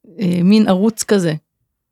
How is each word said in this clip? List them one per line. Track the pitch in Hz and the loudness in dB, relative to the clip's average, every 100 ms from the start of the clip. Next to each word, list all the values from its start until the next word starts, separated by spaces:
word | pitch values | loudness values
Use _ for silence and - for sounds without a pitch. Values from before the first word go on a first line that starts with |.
| _ 165 | _ -6
אה, | 180 180 | -4 0
מין | 180 214 214 | 2 2 2
ערוץ | 185 220 226 | 0 -2 -4
כזה, | - 202 170 156 _ _ _ _ _ | -2 -2 -2 -6 _ _ _ _ _